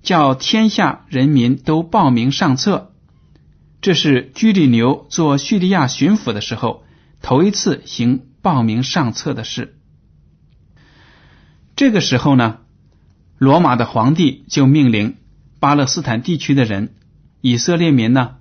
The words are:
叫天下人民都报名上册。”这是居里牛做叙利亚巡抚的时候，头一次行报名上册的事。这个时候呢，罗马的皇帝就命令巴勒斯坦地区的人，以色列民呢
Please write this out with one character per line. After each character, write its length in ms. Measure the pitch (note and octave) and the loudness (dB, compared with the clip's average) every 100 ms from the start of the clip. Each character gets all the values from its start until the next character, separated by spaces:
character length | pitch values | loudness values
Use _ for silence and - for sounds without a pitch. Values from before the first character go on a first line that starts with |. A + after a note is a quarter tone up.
叫 320 | - F3 C#3+ | 0 0 0
天 340 | C3+ - A3 A3 | -2 -2 0 0
下 380 | - D#3+ - _ | 0 -4 -4 _
人 200 | C3 C3+ | 0 2
民 280 | C#3+ A#2+ C#3 | 2 2 0
都 260 | - D#3 | -2 -2
报 280 | E3 A3+ D3+ | 0 0 2
名 220 | A#2+ B2 | 2 0
上 240 | C3+ F3+ C3 | 0 -2 0
册。” 380 | G#3 F3+ - _ _ _ _ _ _ _ _ _ | -2 -2 -6 _ _ _ _ _ _ _ _ _
这 140 | G3 | -2
是 360 | E3+ D3+ C3 - | 0 2 0 -2
居 180 | - A3 | -2 0
里 140 | G3 D3 | 2 2
牛 400 | A#2 A#2+ - - | 4 2 -2 -6
做 260 | - D#3 C#3 | -2 0 0
叙 220 | - G#3+ | -2 -2
利 100 | F3+ | 0
亚 180 | F#3+ B2+ | 0 -2
巡 300 | - C#3+ G#3+ | 0 0 0
抚 160 | - | -2
的 80 | G#2 | -8
时 140 | - | -8
候， 300 | A2 A#2 - _ _ _ _ | -6 -6 -8 _ _ _ _
头 200 | - B2+ | -2 0
一 80 | G3 | 0
次 320 | G3 G3+ C#3+ - | 0 -4 -6 -10
行 400 | - A#2+ C3 - _ | -4 -2 -2 -6 _
报 200 | G3 C#3+ | -2 0
名 200 | A2+ A2 | 0 -2
上 300 | C3+ F3+ B2 | -4 -4 -4
册 200 | - D#3+ | -6 -8
的 120 | B2 | -8
事。 340 | A2 - A#2+ _ _ _ _ _ _ _ _ _ _ _ _ _ _ _ _ _ _ _ _ - | -10 -12 -12 _ _ _ _ _ _ _ _ _ _ _ _ _ _ _ _ _ _ _ _ 0
这 140 | C#4 | 2
个 100 | G#3 | 2
时 160 | C#3 B2 | 0 0
候 180 | D3 | 2
呢， 260 | C3+ A#2 - _ _ _ _ _ _ _ _ | 2 2 -4 _ _ _ _ _ _ _ _
罗 240 | C3+ D#3 | 2 4
马 160 | E3 A#2+ | 2 0
的 80 | |
皇 300 | A2+ A#2+ A#2 | -2 0 0
帝 300 | D#3+ D3+ - - | 2 0 -2 -6
就 180 | - C3+ | 2 4
命 240 | D3+ C3 | 4 2
令 280 | A2 G#2+ - _ _ _ _ | 0 -4 -8 _ _ _ _
巴 160 | C#3+ | 0
勒 120 | D3 C3+ | 0 0
斯 160 | - | -4
坦 200 | C3+ B2 | -4 -6
地 160 | A#2+ D#3 | -4 -4
区 160 | - | 0
的 100 | C#3 | 0
人， 300 | A2+ G2 A2 _ _ _ _ _ | 0 -2 -8 _ _ _ _ _
以 180 | B2+ A#2+ | -2 0
色 180 | - E3+ | 0 0
列 140 | E3+ | 2
民 220 | C3+ A2+ | 2 2
呢 240 | C3 A#2+ - | 0 0 -8